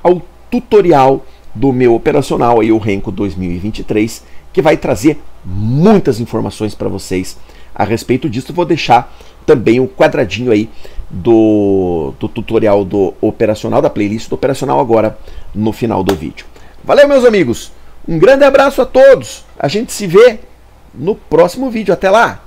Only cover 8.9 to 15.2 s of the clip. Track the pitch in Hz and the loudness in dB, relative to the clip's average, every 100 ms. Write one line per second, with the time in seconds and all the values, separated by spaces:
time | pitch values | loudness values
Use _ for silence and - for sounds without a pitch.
8.9 | 123 - - - - - 147 107 120 131 | 0 0 -16 -20 -10 0 2 4 0 0
9.9 | - 156 147 113 98 123 104 113 - - | 0 0 0 -4 -4 0 0 0 -8 -10
10.9 | - - 95 87 113 110 107 101 95 90 | -10 -10 -4 2 4 4 2 2 0 0
11.9 | 85 69 - 104 - 104 113 104 101 95 | -2 -6 -8 -10 -8 -4 0 2 2 0
12.9 | 101 95 - 107 104 110 107 113 113 151 | -2 -2 -2 -4 -2 -2 -2 -2 0 0
13.9 | 135 104 113 - - 131 135 131 135 131 | -2 -4 -4 -6 -4 -4 -2 -2 -2 2
14.9 | 113 107 - | 2 0 -4